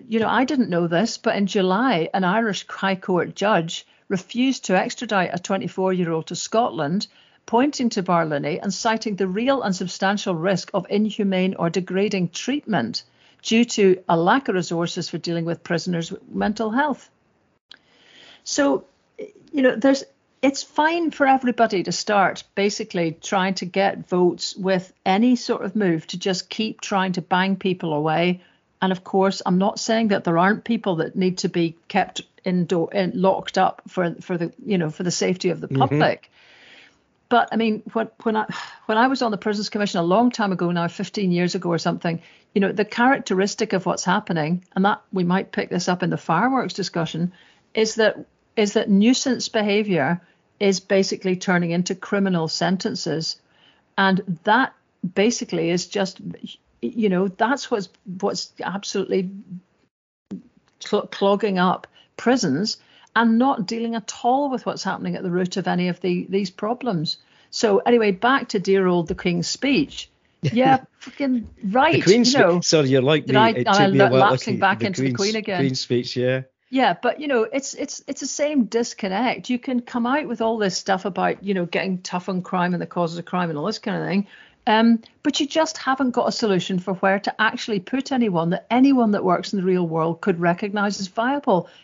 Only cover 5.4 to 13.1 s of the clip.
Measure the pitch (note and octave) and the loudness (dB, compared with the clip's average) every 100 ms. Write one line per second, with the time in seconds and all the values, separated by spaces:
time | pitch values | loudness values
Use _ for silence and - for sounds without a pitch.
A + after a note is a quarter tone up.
5.4 | - G3 F3+ - F#3+ F#3 E3+ D#3+ D#3+ - | -4 -4 -4 -2 -2 0 0 -2 -4 -10
6.4 | - A3 A#3+ - C#3+ F#3+ - _ _ _ | -4 0 0 0 -2 -2 -6 _ _ _
7.4 | - A#3 D4 C#4 A#3+ A3 F3+ F3 D#3+ D3 | -2 2 2 0 -2 -2 0 0 0 -2
8.4 | D3 F3+ G3+ F3+ A#3 A3+ A3+ G3 F#3+ F#3+ | -4 -4 -6 -4 -2 -2 -2 -4 -2 -2
9.4 | B3 C#4 G#3 F3+ F#3 - F#3+ G3+ G3+ E3 | 0 0 0 -4 -6 -2 -2 0 -2 -2
10.4 | F3+ F3+ - G3 F3+ G#3 G#3+ G#3 G3 F#3 | 0 -2 -2 -6 -2 0 0 -2 -2 0
11.4 | F#3 - E3+ F#3+ F#3 F#3 G#3 G3 F3 - | 0 0 -2 -2 -2 -2 0 0 -4 -4
12.4 | - D4 - F3 A2+ - - | -6 -4 -2 -2 -2 -6 -12